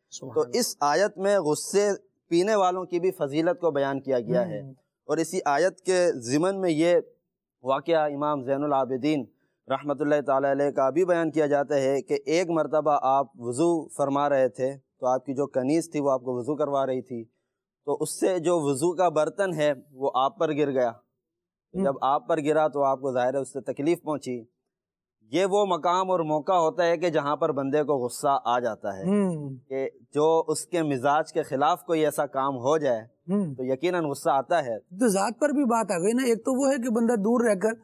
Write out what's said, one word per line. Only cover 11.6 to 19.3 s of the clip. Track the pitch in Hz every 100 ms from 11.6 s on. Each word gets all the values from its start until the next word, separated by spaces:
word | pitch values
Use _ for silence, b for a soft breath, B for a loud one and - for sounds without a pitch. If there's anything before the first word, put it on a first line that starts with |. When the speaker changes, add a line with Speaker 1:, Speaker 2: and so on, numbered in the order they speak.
| 143
Speaker 2:
ہے | 147 135 139
کہ | - 143 139
ایک | 165 175
مرتبہ | 165 147 156 151 143
آپ | 131 135 135
وضو | - 120 123 170 165 -
فرما | - 139 139 143
رہے | 139 127
تھے | - 131 139 _ _
تو | 127
آپ | 127 -
کی |
جو | 131 139
کنیز | 135 127 165 156
تھی | 151
وہ | 139
آپ | 131
کو | 123
وضو | 123 120 147
کروا | 147 139 135
رہی | 131
تھی، | 123 117 113 _ _ _ _ _
تو | - 139
اس | 151 -
سے | - 180
جو | 156 175
وضو | 143 135 170
کا | 165 175
برتن | 151 151